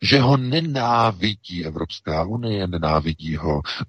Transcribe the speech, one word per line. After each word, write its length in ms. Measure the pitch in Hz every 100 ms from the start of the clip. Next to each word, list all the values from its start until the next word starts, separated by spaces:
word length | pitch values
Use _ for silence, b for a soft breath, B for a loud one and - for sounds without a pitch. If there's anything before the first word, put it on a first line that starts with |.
že 180 | - 139
ho 160 | 127 135
nenávidí 1300 | 127 160 165 135 120 117 113 90 104 101 - 87
Evropská 600 | 78 78 82 - - 78
unie, 420 | 92 117 117 101 90
nenávidí 680 | 87 78 78 80 78 78 76
ho 240 | 80 73 B B